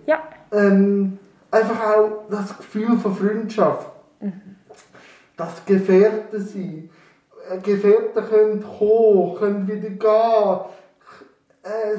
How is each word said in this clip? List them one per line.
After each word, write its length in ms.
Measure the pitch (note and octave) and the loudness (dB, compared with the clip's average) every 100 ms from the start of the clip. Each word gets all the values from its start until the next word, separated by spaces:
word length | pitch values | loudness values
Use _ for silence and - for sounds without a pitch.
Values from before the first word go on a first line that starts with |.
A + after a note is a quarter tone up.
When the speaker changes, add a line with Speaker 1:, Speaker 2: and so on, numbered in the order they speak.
| - | -4
Speaker 1:
Ja. 120 | D#4+ - - _ | -4 -4 -20 _
Speaker 2:
Ähm, 680 | G#3 G3+ G3 G3+ G3+ G3 F#3+ - _ _ | 0 4 4 4 2 -2 -6 -14 _ _
einfach 300 | A3 G#3+ A3+ A3 G#3+ | 0 0 -2 0 2
auch 140 | G#3+ G#3+ - | 2 -2 -8
das 260 | G3+ F#3+ - | -8 -8 -12
Gefühl 400 | - G#3 A3+ A#3 | -12 -6 -2 0
von 160 | G3+ | 0
Freundschaft. 720 | F3+ G3 A3 A3+ - E3 - - - _ _ | -2 -2 -2 -6 -2 -2 -2 -8 -20 _ _
Speaker 1:
Mhm. 120 | G3+ F3 - - _ - _ - - - _ - | -12 -12 -16 -20 _ -20 _ -20 -20 -20 _ -14
Speaker 2:
Das 280 | E3 - - | -12 -8 0
Gefährten 760 | G3 F#3+ F#3 G#3+ G#3+ - G#3+ | 0 4 4 4 2 -6 -8
sein. 460 | F#3+ G3 E3 D#3 - _ _ _ _ - - | -10 -10 -12 -12 -18 _ _ _ _ -20 -12
Äh, 80 | F#3 | -6
Gefährten 640 | G3+ G3 G3+ A3 A3 - - | -2 0 4 4 2 -4 0
können 360 | G#3+ G#3+ G#3 - - | 2 2 0 -6 -2
kommen, 580 | G#3 A3+ A3 G3 E3+ - | 2 4 4 4 2 -2
können 300 | G#3 G3+ F#3+ | -4 -2 -4
wieder 220 | G#3 G#3+ | -6 -8
gehen, 680 | F#3+ A3 A3 A3+ A3+ G3+ F#3 - - - _ _ - - _ _ _ | -4 0 2 2 2 0 -2 -6 -18 -20 _ _ -20 -20 _ _ _
äh, 360 | F#3 A3 G#3+ | -10 -6 -4